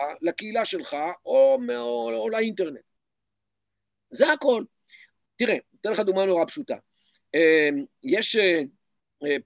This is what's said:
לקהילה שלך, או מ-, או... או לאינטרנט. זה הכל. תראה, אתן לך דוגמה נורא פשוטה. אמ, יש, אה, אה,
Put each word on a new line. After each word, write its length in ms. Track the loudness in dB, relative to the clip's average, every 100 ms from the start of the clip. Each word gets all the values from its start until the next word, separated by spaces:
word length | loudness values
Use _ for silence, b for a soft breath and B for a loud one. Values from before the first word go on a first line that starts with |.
| -6 -4
לקהילה 420 | -6 -6 -6 -4
שלך, 320 | -4 -6 -8 -6 -6 -8 0
או 320 | 4 6 4
מ-, 100 | 0
או... 440 | -6 -4 -4 -4
או 140 | -4 -4
לאינטרנט. 520 | -2 -4 -4 -6 -8 _ _ _ _ _ _ _ _ _ _ _ _ _
זה 220 | 0 2
הכל. 320 | 4 2 0 -2 _ _ b b _ _ -4
תראה, 200 | -2 -2 -4 _
אתן 120 | -4
לך 80 | -2
דוגמה 240 | 0 0
נורא 200 | 2 2
פשוטה. 300 | 0 -4 -10 -10 _ _ _ _ _
אמ, 500 | 2 6 6 4 0 -8 _
יש, 340 | -2 -2 0 2
אה, 240 | 4 2 -2 -10 _ _ _ _
אה, 120 | -4 -4